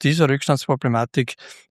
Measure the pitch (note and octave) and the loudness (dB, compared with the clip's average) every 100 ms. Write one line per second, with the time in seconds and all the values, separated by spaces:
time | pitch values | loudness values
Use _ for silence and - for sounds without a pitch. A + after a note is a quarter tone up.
0 | C#3+ D#3+ C#3+ C#3 - C#3 - C3+ B2+ A#2 | 0 2 2 2 0 0 0 -2 0 0
1 | A#2+ C#3 A#2 - - - _ | 0 -2 -4 -8 -18 -20 _